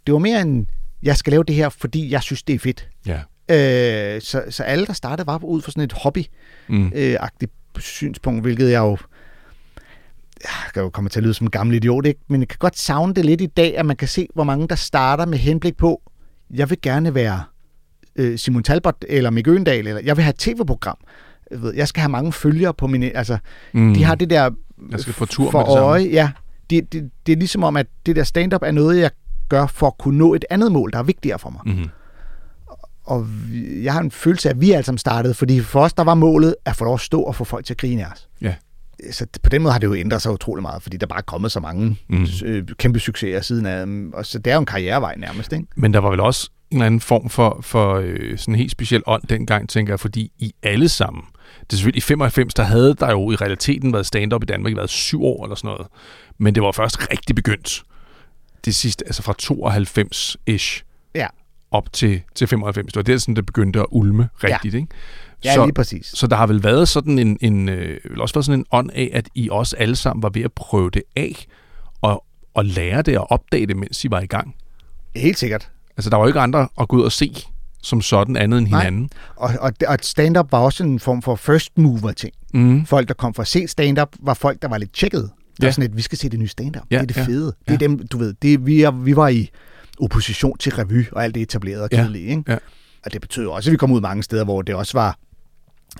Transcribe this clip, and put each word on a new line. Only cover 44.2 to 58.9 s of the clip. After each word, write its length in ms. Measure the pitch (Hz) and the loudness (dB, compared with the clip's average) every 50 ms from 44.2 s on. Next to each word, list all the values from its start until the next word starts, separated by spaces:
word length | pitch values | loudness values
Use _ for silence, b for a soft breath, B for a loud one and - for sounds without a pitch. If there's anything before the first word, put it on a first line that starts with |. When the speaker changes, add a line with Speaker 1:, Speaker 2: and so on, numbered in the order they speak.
| - | -12
Speaker 1:
så 120 | - - 117 | -10 -10 -4
det 120 | 101 120 | -2 0
er 40 | 131 | 2
jo 60 | 156 | 2
en 60 | 139 | 0
karrierevej 480 | - 101 98 90 90 113 139 117 78 - - | 0 -2 -4 -2 -2 -2 -2 -2 -4 -8 -10
nærmest, 340 | 90 82 90 104 117 - | -12 -12 -10 -10 -8 -8
ikke? 140 | 160 160 160 - - | -8 -8 -8 -8 -4
Speaker 2:
Men 180 | - 110 107 104 | 0 2 4 4
der 40 | 104 | 4
var 100 | 98 101 | 2 2
vel 100 | 95 95 | 2 2
også 280 | 101 120 131 - - - _ _ _ - | 2 0 0 -2 -6 -10 _ _ _ -4
en 60 | 151 | 0
eller 100 | 127 117 | 2 2
anden 140 | 110 117 113 | 4 2 2
form 280 | - - 120 110 - 117 | 2 2 0 0 0 -2
for, 300 | - - 117 107 - - | 0 2 2 2 2 -2
for, 320 | - - - 113 104 98 95 98 95 | -10 -2 0 2 2 2 2 0 -2
øh, 340 | 90 92 95 110 110 - - | -4 -6 -6 -6 -8 -8 -6
sådan 160 | - 113 110 | -2 0 0
en 40 | 113 | 0
helt 120 | 131 123 | 0 -2
speciel 300 | - - 123 - 120 110 - | -4 -6 -2 0 0 0 2
ånd 160 | - 110 107 - - | 0 -2 -2 0 -2
dengang, 400 | 113 110 113 110 107 104 110 - | -4 -2 0 0 -2 -2 -2 -2
tænker 240 | - 107 107 101 | -2 -2 0 0
jeg, 80 | 101 101 | -2 -4
fordi 320 | - 104 101 110 110 - _ - | -4 -4 -4 -4 -6 -6 _ -8
I 140 | 117 107 - _ | -8 -8 -8 _
alle 260 | - 107 101 117 160 170 | -2 0 2 4 4 2
sammen, 340 | - - - - - - 80 - b b b b b b | 2 0 -2 -4 -4 -12 -16 -18 b b b b b b
det 120 | b b | b b
er 40 | - | -2
selvfølgelig 220 | 98 95 123 - 127 | 2 2 2 0 0
i 20 | |
femoghalvfems, 540 | - - 147 151 139 117 - 139 123 - - | 0 0 0 2 2 2 2 2 0 2 2
der 80 | - | 0
havde 320 | 110 95 113 117 127 139 143 - | 2 4 6 6 6 6 4 4
der 100 | 139 123 | 2 0
jo 200 | 107 98 98 110 | 2 0 0 0
i 20 | 110 | 0
realiteten 560 | - 101 101 92 - - 143 143 - 135 131 | -2 -2 -4 -4 -2 -2 -2 -2 0 0 0
været 140 | 117 101 95 | 0 0 -4
stand-up 360 | - - 104 104 107 120 113 | -2 -2 -2 -2 0 -2 -2
i 40 | 107 | -2
Danmark, 260 | - 101 98 98 110 | -4 -4 -4 -2 -4
i 40 | 110 | -4
været 140 | 98 95 - | -4 -4 -6
syv 340 | - - - - 156 143 127 | -4 -4 -4 -2 -2 0 0
år 200 | 131 - - - | 0 0 -2 -8
eller 100 | 107 101 | -10 -10
sådan 120 | - - 107 | -10 -10 -10
noget. 180 | 98 95 98 - B B B B B B B B B - | -10 -10 -14 -18 B B B B B B B B B 2
Men 160 | 107 107 101 | 2 4 4
det 80 | 113 | 4
var 100 | 104 101 | 2 2
først 380 | - - 110 117 - - - - | 2 0 -2 -2 -2 -4 -6 -6
rigtig 260 | - - - - - | -6 -6 -2 -2 0
begyndt 460 | - - 104 104 - - - - - - b b b b b b b b b b b b b b - - | 0 2 0 0 -2 -4 -8 -10 -10 -12 b b b b b b b b b b b b b b -6 -4
det 100 | 113 104 | -2 -2
sidste, 300 | - - 117 | 0 -2 -2